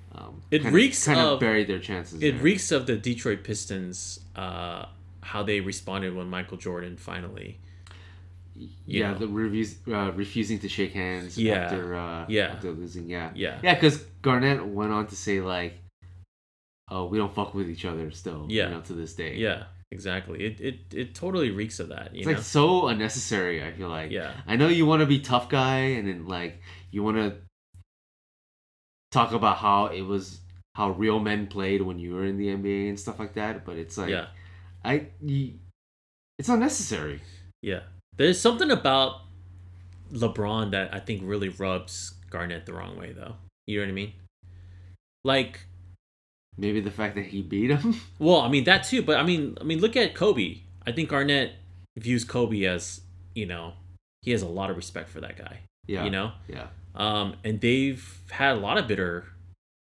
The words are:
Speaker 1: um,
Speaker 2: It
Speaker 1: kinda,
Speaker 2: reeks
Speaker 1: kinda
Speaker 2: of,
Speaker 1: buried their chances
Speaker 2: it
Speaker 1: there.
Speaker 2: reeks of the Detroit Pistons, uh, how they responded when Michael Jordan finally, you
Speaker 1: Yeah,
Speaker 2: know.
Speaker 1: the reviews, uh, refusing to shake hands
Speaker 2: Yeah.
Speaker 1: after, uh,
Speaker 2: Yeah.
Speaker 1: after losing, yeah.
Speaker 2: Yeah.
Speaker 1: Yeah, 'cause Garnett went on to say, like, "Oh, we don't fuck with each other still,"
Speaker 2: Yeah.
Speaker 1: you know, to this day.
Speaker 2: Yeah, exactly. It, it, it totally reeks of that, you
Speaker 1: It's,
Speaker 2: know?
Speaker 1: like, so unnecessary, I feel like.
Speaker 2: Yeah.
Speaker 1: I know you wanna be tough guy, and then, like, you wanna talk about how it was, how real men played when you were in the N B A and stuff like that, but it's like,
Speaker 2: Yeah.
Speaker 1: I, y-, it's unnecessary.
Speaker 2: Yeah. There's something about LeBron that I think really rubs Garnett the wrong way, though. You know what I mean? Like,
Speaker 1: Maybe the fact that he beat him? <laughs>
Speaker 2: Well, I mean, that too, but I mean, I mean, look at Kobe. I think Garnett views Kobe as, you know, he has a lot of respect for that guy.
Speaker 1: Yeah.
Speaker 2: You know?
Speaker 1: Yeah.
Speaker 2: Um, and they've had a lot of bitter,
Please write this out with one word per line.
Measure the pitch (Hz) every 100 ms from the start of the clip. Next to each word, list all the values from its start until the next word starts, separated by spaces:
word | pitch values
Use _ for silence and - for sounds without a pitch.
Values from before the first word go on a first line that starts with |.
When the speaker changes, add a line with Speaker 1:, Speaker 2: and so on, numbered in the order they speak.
| -
Speaker 1:
um, | - - - -
Speaker 2:
It | 151
Speaker 1:
kinda, | 123 170
Speaker 2:
reeks | 262 - 151
Speaker 1:
kinda | 151
Speaker 2:
of, | 160 135
Speaker 1:
buried | 120 107 101
their | 92
chances | 90 92 85 82
Speaker 2:
it | 147
Speaker 1:
there. | 123
Speaker 2:
reeks | 147 196 -
of | 143 127
the | 110
Detroit | 123 120 123 98
Pistons, | 90 104 - 98 90 90 - - - -
uh, | 92 87 87 87 - - - -
how | - 107
they | 104 104
responded | 95 95 - 95 95
when | 90 90
Michael | 92 92 90
Jordan | 95 87 87 90
finally, | - 90 90 101 92 - - - - - - - - - -
you | - - - -
Speaker 1:
Yeah, | 98 104
Speaker 2:
know. | 95
Speaker 1:
the | 107
reviews, | 104 110 110 107 - -
uh, | 107 98
refusing | 90 101 117 104 107
to | 98
shake | - 92
hands | 98 92 92 90 92
Speaker 2:
Yeah. | 113
Speaker 1:
after, | 98 87 95 87 90
uh, | 85 82 85
Speaker 2:
Yeah. | 107 85
Speaker 1:
after | 92 92
losing, | 80 87 87 85
yeah. | 87 82
Speaker 2:
Yeah. | - 92 -
Speaker 1:
Yeah, | 180 151
'cause | 156 143 - -
Garnett | 135 123 135 139 95
went | 101 107
on | 107 104
to | 98
say, | 107 98
like, | 92 90 87 85 - _ - - - _ _ _ _ _ -
"Oh, | 95 87
we | 107
don't | 98
fuck | 104 98
with | 98 87
each | 85 92
other | 82 80
still," | 80 90 78 76
Speaker 2:
Yeah. | 107 87
Speaker 1:
you |
know, | 85
to | 82
this | 85 80
day. | - 80 67
Speaker 2:
Yeah, | 110 85 - - -
exactly. | 95 95 92 92 82
It, | 107 107
it, | 135 - -
it | - 127
totally | - 175 185 131
reeks | 98 113 -
of | 82
that, | - -
you | 90
Speaker 1:
It's, | 120
Speaker 2:
know? |
Speaker 1:
like, | 143
so | 110 151 156 180 147
unnecessary, | 110 110 123 - 104 90 82
I | 78
feel | 85 90
like. | 80 78
Speaker 2:
Yeah. | 95 76 - -
Speaker 1:
I | 113
know | 156
you | 170
wanna | 156 156 147
be | 139
tough | 143 123 -
guy, | 139 131 131 131 123
and | 98
then, | 90 85
like, | 90 87 87 - - -
you | 101
wanna | 104 110 104 95 - _ _ - - _ _ _ _ _ _ _ _ _ _ _ -
talk | 127 113
about | 113 107 87
how | 101 101 104
it | 92
was, | 95 98 92 - - - -
how | - 101
real | 90 110 107
men | 104 104 101
played | 101 95 98
when | 92 87
you | 87
were | 90 98
in | 98
the | 101
N | 98
B | 101 98 101
A |
and | 101
stuff | 117 110
like | 104
that, | 107 107 104
but | 90 85
it's | 85 -
like, | 90
Speaker 2:
Yeah. | 92 82 - - - - -
Speaker 1:
I, | 117 147 147 -
y-, | 151 139 131 - - _ _ _ _ _ _ -
it's | -
unnecessary. | 233 269 262 - 98 76 71 - - - -
Speaker 2:
Yeah. | 104 90 - - _ -
There's | 151 180
something | 233 233 339
about | 240 139 135 131 - - - - - - - - - -
LeBron | 117 113 104 104 110 104
that | 98 92
I | 98
think | - 104
really | 95 104 95
rubs | 90 98 92 90 - - - -
Garnett | 87 87 85 90
the |
wrong | 87 90 90
way, | 87
though. | 87 - - - _ -
You | 104
know | 101
what |
I |
mean? | 95 104 - - _ - - - - - - _ _
Like, | 135 135 120 - - - - - _ _ _ _ _ 92
Speaker 1:
Maybe | 101 107
the | 101
fact | 98 107
that | 98 92
he | 98
beat | 90 98 120
him? | 143 233 226 -
<laughs> | -
Speaker 2:
Well, | 156 208
I | 240
mean, | 143
that | 127 190
too, | - 254
but | - 143
I |
mean, | 160 170 143 -
I |
mean, | 151 160
look | 214 254
at | 202
Kobe. | - - 127 85 85 - - -
I |
think | 127 156
Garnett | 143 143 143 117 - - - - -
views | 113 123
Kobe | 117 123 117 107
as, | 92 87 - - - - -
you | - 98
know, | 87 85 - - - _ _
he | -
has | 117
a | 92
lot | 90 95
of | 87
respect | 85 85 82
for | 78
that | 71 -
guy. | - - - _ -
Speaker 1:
Yeah. | 95
Speaker 2:
You | 90
know? | 95 107 - -
Speaker 1:
Yeah. | 65 - - -
Speaker 2:
Um, | - 107 104 101 -
and | 110 107
they've | 117 131 139 131 - - -
had | - 139 117
a |
lot | 101 190
of | 135
bitter, | 98 90 87 - - - - _ _